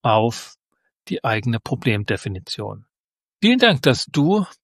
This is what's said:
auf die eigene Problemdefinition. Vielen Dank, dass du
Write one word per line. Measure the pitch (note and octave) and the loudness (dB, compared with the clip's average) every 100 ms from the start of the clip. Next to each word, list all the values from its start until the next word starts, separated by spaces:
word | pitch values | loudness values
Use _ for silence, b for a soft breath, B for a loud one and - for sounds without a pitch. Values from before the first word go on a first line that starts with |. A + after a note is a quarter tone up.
auf | A#2+ A2 A2+ - - _ _ _ _ _ - | 2 2 0 -4 -16 _ _ _ _ _ -10
die | - | -6
eigene | A#2+ A2 A#2 A2+ | -2 -2 -2 -4
Problemdefinition. | - C3+ B2 G#2 G#2 G2+ - F#2 - - G#2 G#2 _ _ _ _ _ _ | -6 -4 -2 -2 -2 -4 -6 -10 -12 -12 -10 -12 _ _ _ _ _ _
Vielen | G#3+ B3+ | 2 4
Dank, | A#3 C#3+ | 4 4
dass | C#3+ A#2+ - | 2 2 0
du | D3 D3 G#3 F3+ - | 0 2 2 -2 -10